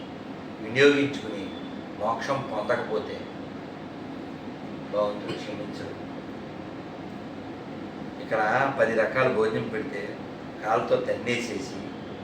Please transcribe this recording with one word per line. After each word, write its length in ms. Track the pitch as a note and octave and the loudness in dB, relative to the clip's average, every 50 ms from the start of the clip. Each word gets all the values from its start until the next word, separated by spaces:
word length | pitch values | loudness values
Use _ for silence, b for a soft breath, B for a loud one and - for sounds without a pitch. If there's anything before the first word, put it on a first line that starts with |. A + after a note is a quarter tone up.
| - - - - - - - - - - - - | -8 -8 -10 -10 -8 -8 -8 -8 -8 -10 -8 -8
వినియోగించుకుని 880 | - - A#2 C3 C#3 C#3+ C#3+ C#3 C#3+ C#3 - - - - G#2 G2+ F#2+ F2+ - - - - - - - - - - | -6 0 6 10 10 10 10 10 6 4 2 -2 -4 -4 -4 -4 -4 -6 -6 -6 -8 -8 -8 -8 -8 -8 -6 -2
మోక్షం 500 | G#2 A2 A#2 - - - C3+ C3 - - | 0 0 0 0 2 0 0 0 0 -2
పొందకపోతే 680 | A2 G#2+ G#2 - A#2+ A#2 A2+ A2 A2 G#2+ - - - - - - - - - - - - - - - - - - - - - - - - - - - - - - - - - - - - - - G2+ | -2 -2 2 2 2 2 2 0 0 0 0 0 -4 -6 -6 -8 -8 -8 -8 -8 -8 -8 -8 -8 -10 -8 -10 -10 -10 -10 -8 -8 -8 -8 -8 -8 -8 -8 -8 -8 -8 -8 -8 -8 -8 -8 -6 0 2
భగవంతుడు 380 | G#2 G#2 G#2 G#2 G#2 G#2 G#2 | 4 4 4 2 -2 -4 -4
క్షమించడు. 720 | - - - - G2+ G2+ G#2 - - - - - - - - - - - - - - - - - - - - - - - - - - - - - - - - C4+ - - - - - - - - - - - - - - - - - - - | -4 -4 -4 -6 -6 -6 -6 -6 -6 -6 -6 -8 -8 -8 -8 -8 -8 -8 -8 -8 -8 -8 -8 -10 -8 -8 -8 -8 -8 -8 -10 -10 -10 -8 -8 -8 -8 -8 -8 -8 -8 -8 -8 -8 -8 -8 -8 -8 -8 -8 -8 -8 -8 -8 -8 -8 -8 -8 -4
ఇక్కడ 500 | - A2+ G#2+ G#2+ A2 A#2 C3 C#3 C3+ A#2 A#2+ | 0 2 2 4 4 6 6 4 4 6 4
పది 140 | A2+ A2 A2+ | 4 6 6
రకాల 340 | A2 G#2+ - - C3 C3 B2+ | 4 4 4 4 4 4 6
భోజనం 360 | G#2 G#2+ A2 A2 B2 B2 A2+ | 6 6 4 4 4 2 0
పెడితే 520 | - A2 G#2+ G2 F2+ G2+ G2+ G2+ G#2 - - - - - - - - - - - | 0 -2 -2 -2 -2 -4 -4 -4 -4 -6 -6 -8 -8 -8 -10 -10 -10 -8 -4 0
కాలుతో 300 | G#2+ - B2 A#2 - C3 | 4 4 4 6 6 4
తన్నేసేసి, 800 | G#2+ - G#2 G2+ G2 A2 B2 A#2+ A#2 A#2 A2+ G2+ F#2+ F#2 - - G2 G#2 - - - - - - - | 4 4 2 0 0 2 2 2 2 2 -2 -2 -4 -4 -4 -6 -6 -6 -8 -8 -8 -8 -8 -8 -8